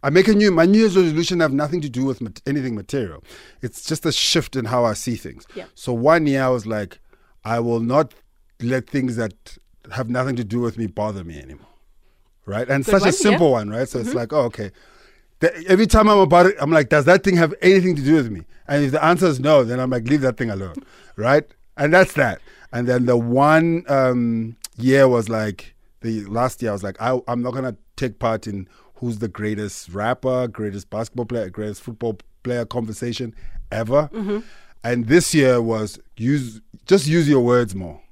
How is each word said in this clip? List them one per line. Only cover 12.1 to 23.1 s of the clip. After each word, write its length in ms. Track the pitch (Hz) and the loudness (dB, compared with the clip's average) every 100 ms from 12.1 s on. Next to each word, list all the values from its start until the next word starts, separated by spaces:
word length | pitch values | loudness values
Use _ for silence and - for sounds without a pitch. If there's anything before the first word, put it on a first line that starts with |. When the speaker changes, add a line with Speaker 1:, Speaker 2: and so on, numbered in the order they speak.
| _ _ _ - | _ _ _ -10
Speaker 1:
Right? 220 | 101 123 | -8 -2
And 160 | 139 | -2
Speaker 2:
Good 80 | 135 | 2
Speaker 1:
such 80 | 196 | 2
Speaker 2:
one, 80 | 196 | 2
Speaker 1:
a 40 | |
simple 340 | 381 240 190 165 | 2 2 4 4
Speaker 2:
yeah. 40 | |
Speaker 1:
one, 180 | 120 104 | 2 -2
right? 180 | 110 131 | -6 -6
So 100 | 131 | -6
it's 120 | 117 | -6
Speaker 2:
Mm-hmm. 80 | 127 | -6
Speaker 1:
like, 140 | 117 | -2
"Oh, 100 | 151 | -2
okay." 280 | 120 - 101 _ _ _ _ _ _ _ | -2 -4 -12 _ _ _ _ _ _ _
The, 260 | 160 170 175 | -2 -2 2
every 200 | 190 220 | 4 6
time 200 | 220 214 | 6 6
I'm 100 | 208 | 6
about 280 | 185 175 180 | 6 8 6
it, 80 | 202 | 4
I'm 100 | 139 | 2
like, 200 | 160 135 | 2 4
"Does 140 | 151 143 | 2 4
that 180 | 185 | 4
thing 120 | 196 180 | 4 2
have 160 | 160 185 | 2 2
anything 340 | 180 190 180 156 | 4 4 4 0
to 60 | |
do 120 | 135 | 2
with 160 | 160 120 | 2 2
me?" 120 | 92 - - - | -6 -14 -20 -4
And 160 | 143 | -2
if 80 | 143 | 0
the 100 | 131 | 2
answer 220 | 156 175 180 | 2 2 2
is 140 | 131 | 0
no, 240 | 139 151 | 4 4
then 160 | 117 123 | 4 -2
I'm 100 | 127 | -2
like, 160 | 127 117 | -4 0
"Leave 140 | 147 | 0
that 160 | 131 117 | 0 -2
thing 140 | 120 | -6
alone." 260 | 98 95 82 | -6 -8 -14
<laughs> 360 | - - - - | -20 -20 -20 -4
Right? 280 | 113 147 151 _ _ - | 2 2 0 _ _ -4
And 160 | 143 | 2
that's 200 | 175 185 | 4 4
that. 280 | - 127 92 - - - | 2 -2 -2 -14 -20 -12
And 140 | 120 123 | -6 0
then 200 | 123 | 0
the 100 | 123 | 2